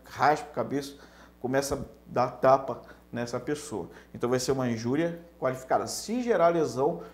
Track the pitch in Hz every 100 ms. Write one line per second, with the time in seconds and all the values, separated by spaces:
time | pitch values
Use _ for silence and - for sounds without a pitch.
0 | - - 131 151 - - - 139 139 -
1 | - - - - 123 135 139 135 - -
2 | - 123 127 - 131 135 135 120 - -
3 | - 120 120 123 123 147 - 107 85 -
4 | - 113 120 127 127 135 127 113 120 139
5 | 170 170 - - 131 127 - - 247 -
6 | - 233 240 202 165 170 147 120 143 170
7 | -